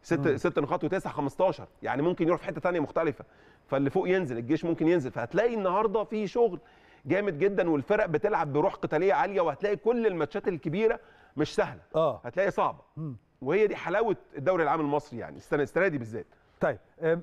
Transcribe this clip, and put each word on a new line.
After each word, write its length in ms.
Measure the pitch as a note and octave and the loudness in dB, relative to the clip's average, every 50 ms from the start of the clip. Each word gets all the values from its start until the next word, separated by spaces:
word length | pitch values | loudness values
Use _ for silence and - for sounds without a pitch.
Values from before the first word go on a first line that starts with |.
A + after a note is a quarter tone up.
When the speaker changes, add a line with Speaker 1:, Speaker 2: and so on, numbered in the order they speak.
Speaker 1:
ست، 240 | _ - E3+ D3+ C#3 D#3+ | _ -2 -2 0 2 0
Speaker 2:
مم. 80 | C3+ | 0
Speaker 1:
ست 220 | A2 - F3 - E3+ | 2 0 0 0 0
نقاط 260 | D3 B2 - - - | -2 0 -2 -2 -2
وتسعه، 280 | D3 F3 F#3+ - E3 | -2 -2 -2 -4 -4
خمستاشر. 540 | B2+ D3 C#3+ C#3 - - C#3 - C#3+ - F#2+ - _ _ | -6 -4 -4 -4 0 0 0 0 0 -2 -10 -20 _ _
يعني 200 | - A2 A#2 C3 | -6 -4 -2 0
ممكن 240 | D3 E3+ F3+ - E3+ | 0 0 0 0 2
يروح 120 | D#3 F3 D#3 | 0 0 0
في 60 | - | -2
حته 140 | - D#3+ D#3+ | -8 -10 -4
ثانيه 200 | - F#3 F3 F3 | -2 -2 0 0
مختلفه، 440 | D3 - - E3 E3 D#3+ B2 - - _ - - - - - _ _ | -2 -2 -2 -2 -2 -2 -2 -6 -12 _ -20 -20 -20 -20 -20 _ _
فاللي 240 | _ - C#3 C#3 C#3 | _ 0 0 0 2
فوق 180 | - F#3+ - F3+ | 0 0 2 2
ينزل، 300 | F3+ F#3+ F3+ C3 B2 A2+ | 0 0 0 -2 -4 -6
الجيش 260 | A#2 A#2 D#3 D#3 - | -2 -2 -2 0 0
ممكن 240 | E3+ E3 - D#3+ D#3 | -2 -2 0 2 2
ينزل، 220 | F3 F3 B2+ B2+ | 2 2 0 -2
فهتلاقي 440 | - - A#2 A#2 - F3+ A3 A#3+ A#3 | -6 -6 -6 -2 0 0 0 2 0
النهارده 500 | A3 G3 F#3 F3 G3 A3 A3+ F#3+ A3+ G3+ | 0 -2 0 0 2 0 2 0 0 -2
في 220 | G#3 A3+ G#3+ G#3+ | -2 -4 -4 -4
شغل 320 | F3+ - B3 A#3 A3+ F3 D3+ - - - - - - - - _ | -2 2 2 2 2 2 -4 -14 -18 -20 -20 -20 -20 -20 -18 _
جامد 320 | - D3 F#3+ G#3 G3+ E3 C#3+ | 0 0 0 0 0 0 2
جدا، 320 | E3+ G3+ G3+ F#3 F#3 E3+ | 0 0 2 2 2 2
والفرق 360 | D#3+ C#3+ B2+ - G3+ G#3+ G#3+ | 2 0 2 2 2 2 2
بتلعب 460 | F3+ E3 A3+ - G#3 G#3 F3 E3 D3 | 2 0 0 2 2 2 2 0 0
بروح 220 | C3+ D3 D3+ G3 - | 0 2 2 2 0
قتاليه 400 | - - E3 D#3+ D3+ F3+ G3 F#3 | -2 -6 -2 0 2 4 4 4
عاليه، 260 | D3 E3 F#3+ G3+ F#3+ | 4 2 2 2 2
وهتلاقي 360 | F3 D#3+ C#3 - F#3 G#3 G#3 | 2 2 0 0 -2 -2 -2
كل 300 | - - A3 B3 A#3+ A3+ | 0 0 0 2 2 2
الماتشات 420 | G#3+ F#3 E3 D3+ - - G3+ - - | 0 0 0 -4 -2 -4 -4 -4 -4
الكبيره 520 | F3+ D3+ - E3 D3 G3 A3 A3 A3+ A3 - - - - - - _ | -4 -4 -4 -4 -2 2 2 2 2 0 -6 -18 -20 -20 -20 -14 _
مش 180 | - D3+ - - | -4 -4 -2 0
سهله. 260 | - G3 D3 B2+ - - _ - | -2 -2 -2 -2 -14 -18 _ 0
Speaker 2:
آه. 240 | D#3 E3 D3+ A#2+ G2 - | 2 2 2 0 -2 -8
Speaker 1:
هتلاقي 260 | A#2+ - F3 G3 G3 | -6 -2 0 0 0
صعبه. 280 | - - F#3+ C#3 G2+ - - _ _ | 2 0 0 0 -2 -6 -16 _ _
Speaker 2:
مم. 200 | D3+ D#3+ D3+ B2+ A2 _ _ _ _ | -10 -8 -8 -10 -12 _ _ _ _
Speaker 1:
وهي 240 | B2+ C3 E3 G3+ A3 | -2 0 2 4 4
دي 100 | G3+ - | 2 2
حلاوه 400 | - - E3 F3 G#3 A3+ A3+ F3+ - - _ - | -2 -4 -2 0 0 2 0 0 -2 -6 _ -12
الدوري 260 | D3 C3+ F3+ F#3 F3+ | -4 0 0 2 2
العام 180 | D#3+ C#3+ D3 E3 | 2 2 2 2
المصري 380 | D#3 C#3+ C#3+ D3 - - - A#2 | 0 0 0 -2 -2 -4 -12 -10
يعني 180 | F#2+ D#2 D2+ | -10 -10 -12
السنه، 260 | - - - D#3+ D3 | -16 -6 -4 0 0
السنه 260 | C#3+ B2+ - E3 F#3 G3 | 0 0 0 0 2 2
دي 100 | D3+ C#3 | 0 -2
بالذات. 280 | A#2 A2 G#2+ C3 D3 _ _ _ _ _ _ _ | -6 -6 -10 -10 -12 _ _ _ _ _ _ _
Speaker 2:
طيب، 180 | - E3 B2+ G2 _ _ _ - | -2 -2 -2 -4 _ _ _ -4
آم، 200 | D#3+ D#3+ E3 E3+ | 0 0 0 0